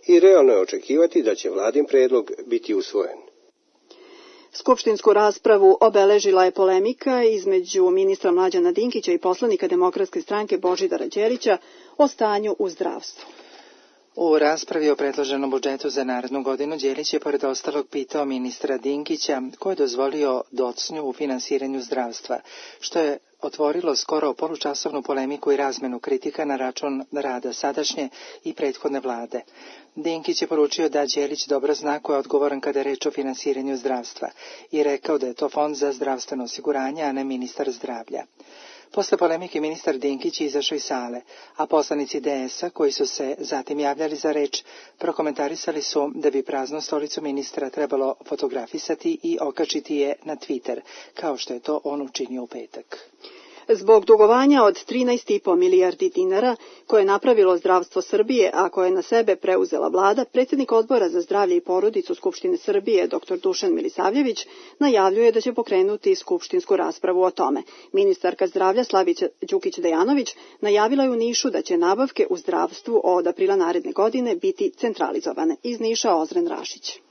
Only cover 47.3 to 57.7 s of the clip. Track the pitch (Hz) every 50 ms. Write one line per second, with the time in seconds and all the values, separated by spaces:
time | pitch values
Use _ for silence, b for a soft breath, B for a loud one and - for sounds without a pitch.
47.3 | 139 143 135 - - - 143 127 - - 147 127 151 135 135 139 - _ - -
48.3 | 151 139 147 131 - 135 113 - - 151 - - 165 - - 170 160 - - 170
49.3 | 170 - 156 143 135 - 160 139 - 151 143 - 156 143 139 143 143 - - 156
50.3 | 151 - - - 143 123 - - 120 117 B B B B B B B - - 160
51.3 | 135 123 - - 127 120 - - 151 151 _ 147 143 147 139 131 - - 131 120
52.3 | 127 127 123 - - 123 113 - - 113 113 _ - - - _ _ B B B
53.3 | B B B B B B B B 226 185 190 202 220 214 196 - 220 214 214 208
54.3 | 233 254 269 285 285 269 220 202 180 - - - - 254 247 247 240 240 - -
55.3 | 208 202 _ 202 175 175 180 185 185 185 185 180 180 - 190 185 - 180 185 185
56.3 | 190 202 240 254 233 B B B B B B - - 214 196 196 202 196 - 269
57.3 | 240 214 196 185 180 170 - 185